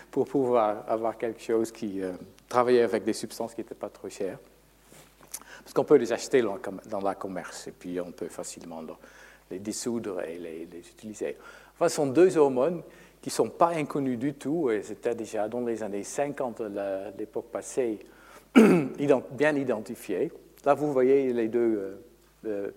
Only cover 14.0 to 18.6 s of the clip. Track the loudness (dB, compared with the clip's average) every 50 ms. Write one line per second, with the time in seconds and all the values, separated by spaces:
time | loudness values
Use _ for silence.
14 | -2 -2 -2 -2 -2 -4 -4 -4 -4 -4 -2 0 2 2 2 0 -2 -6 -10 -4
15 | -4 -2 -2 -2 -4 -6 -4 -4 -2 -2 -2 -4 -2 -2 -4 -4 -4 -4 -6 -6
16 | -6 -6 -4 -4 -4 -4 -4 -4 -6 -6 -6 -6 -8 -6 -4 -4 -4 -4 -4 -4
17 | -6 -8 -10 -10 -10 -8 -6 -8 -8 -6 -8 -8 -8 -4 -2 -2 0 0 -2 -6
18 | -8 -16 -20 -20 -20 -20 -20 -20 -14 _ 8 8